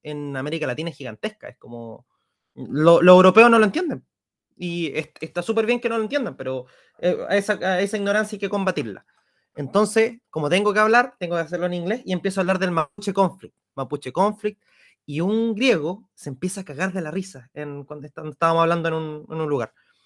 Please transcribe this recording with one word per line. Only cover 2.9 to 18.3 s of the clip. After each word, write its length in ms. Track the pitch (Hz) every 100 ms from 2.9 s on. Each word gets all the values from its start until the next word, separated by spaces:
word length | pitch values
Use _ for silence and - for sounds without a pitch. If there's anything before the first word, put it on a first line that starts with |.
| 170
los 120 | 175
europeos 360 | 185 185 185 240
no 80 | 233
lo 80 | 214
entienden. 360 | 285 359 143 _ _ _ _ _ _
Y 360 | 175 170 165 147
es-, 140 | 156 -
está 220 | 156 -
súper 240 | 170 220 220
bien 120 | 240
que 80 | 240
no 80 | 226
lo 60 |
entiendan, 320 | 214 285 214 135
pero, 300 | 151 131 123 _ _ _
eh, 180 | 180 180 -
a 80 | 202
esa, 180 | 196
a 260 | 190 185 185
esa 160 | 196 208
ignorancia 380 | 202 202 214 196
hay 40 |
que 80 | 196
combatirla. 560 | 202 190 180 117 95 _ _ _ _ _ -
Entonces, 640 | 135 196 214 226 226 233 _
como 180 | 160 147
tengo 240 | 180 208
que 80 | 202
hablar, 360 | 214 233 254 _
tengo 160 | 175
que 80 | 170
hacerlo 240 | 160 175 175
en 80 |
inglés 280 | 180 170 247
y 80 | 185
empiezo 280 | 180 196 190
a 20 |
hablar 160 | 175 185
del 100 | 185
Mapuche 420 | 170 151 - -
Conflict. 420 | 190 185 - 113 _ _
Mapuche 380 | - 131 147 131
Conflict, 480 | 143 202 208 208 214 _ _ _ _
y 160 | - 147
un 320 | 180 220 233
griego 540 | 208 262 190 147 202 _
se 140 | _ -
empieza 320 | 127 185 196
a 40 |
cagar 280 | 190 139 190
de 80 | 185
la 100 | 160
risa 400 | 165 185 135 120
en, 300 | - 147 143
cuando 220 | 143 151 147
est-, 120 | -
estábamos 440 | 156